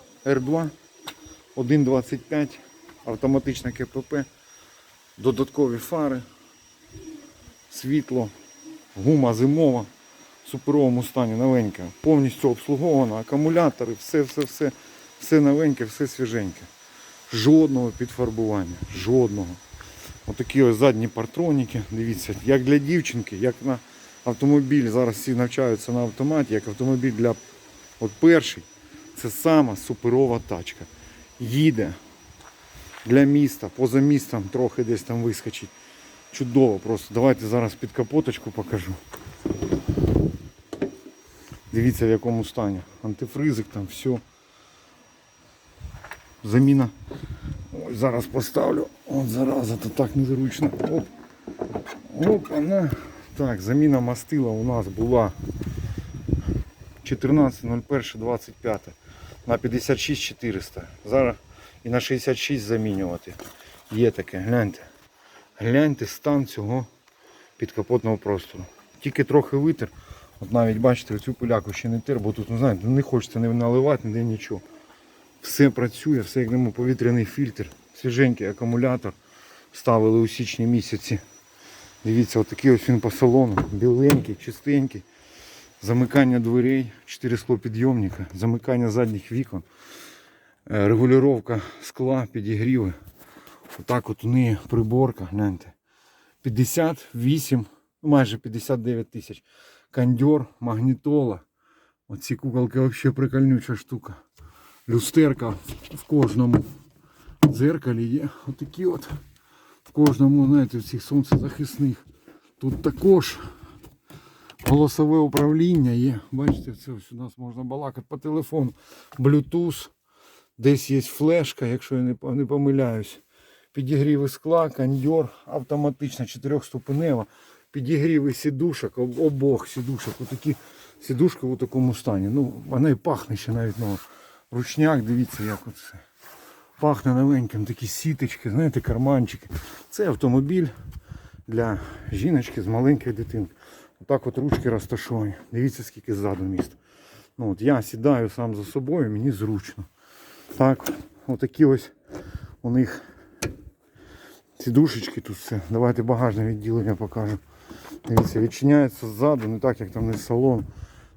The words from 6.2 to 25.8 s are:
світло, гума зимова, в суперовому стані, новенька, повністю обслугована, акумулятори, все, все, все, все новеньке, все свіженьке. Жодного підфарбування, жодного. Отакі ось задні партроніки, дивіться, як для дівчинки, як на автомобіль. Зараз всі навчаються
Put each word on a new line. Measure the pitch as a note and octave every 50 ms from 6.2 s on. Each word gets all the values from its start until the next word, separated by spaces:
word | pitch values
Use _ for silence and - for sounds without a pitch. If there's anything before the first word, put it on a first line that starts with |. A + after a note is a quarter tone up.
| A#2+ - - _ _ _ _ _ _ _ _ _ D#4 - - E4+ E4 D#4+ D#4 - - - - _ - - - _ _ _
світло, | - - - C3 C#3+ D3+ B2+ - B2+ B2+ A2+ G2+ - - - - - - - - - - - _ -
гума | G2 F#2+ C3 D#3+ D3 C3 A#2+ A2+
зимова, | A2 B2+ C#3 D3 D#3+ D#3+ C#3+ B2+ A#2+ G2+ G2+ - _ _ - - - - - - _ -
в | -
суперовому | - B2+ - D3 D3 D3 C#3 B2+ A#2+ B2 A#2+
стані, | - - C3 B2 A2+ A2
новенька, | A2+ B2+ C3+ C3 B2 A2 G2+ F2+ - F2+ F2 - -
повністю | - D3+ D#3+ C#3+ C#3 B2+ - - - C3+
обслугована, | A#2+ A#2 - - D3 C3 D#3+ F3 D#3 C#3 C3 A2+ G#2+
акумулятори, | A2 A2+ - C#3+ C#3+ D3+ D#3+ E3 E3+ E3+ C#3+ - - B2 A2 A2
все, | - - - - D#3
все, | C#3+ B2 - D3
все, | C#3+ - - - D3+ C3+ - - - - - - - - - -
все | - - D#3+ D#3
новеньке, | D3 C#3 C#3 D3 D#3+ D3+ C3 - A#2+
все | G#2+ - - D3
свіженьке. | B2+ - - C3 A2 A2+ A#2 G2+ F2+ D#2+ - F2+ - - - - - - - - - - - - - -
Жодного | A2+ G#2+ C#3 D3+ D#3+ D#3+ D3 C3+ B2+ B2 A#2 G#2+
підфарбування, | - B2 A#2+ - - B2 A2+ A2 A2+ A2+ G#2+ G#2+ G2+ F2+ E2+ F2 - - - -
жодного. | F#2 F#2 G#2 B2 C3 B2 G#2+ G2+ G#2 F#2 F2 F2 - - - - - - - - - - - - - -
Отакі | - G#2 - A#2 - - C#3
ось | C3 A#2+ A2+
задні | G#2+ C3 C#3 A#2+ A2 A2+
партроніки, | G#2+ - A2+ A2+ A2+ - D#3 F3 E3+ D3 C#3 B2 - - A#2 G2+ -
дивіться, | A2+ A2 A2+ A2+ A2+ F#2 - - G2+ G2 -
як | A#2+ C3+ C3+ B2+
для | C3+ D3
дівчинки, | D3 C#3 C#3+ F3 E3+ - - - A#2+ G2+ - G#2
як | F#2 A2+ B2+ A#2+ -
на | A#2 C3+ B2+ A#2+ - - - - - - - - -
автомобіль. | B2 A#2 - C#3+ C#3 D3 D3 C#3 B2+ D3 D3 B2 A2+
Зараз | G#2+ B2 B2+ A#2 G#2+
всі | - - C3+ B2+
навчаються | A#2+ B2 A#2+ - - C3+ B2 A2+ G#2+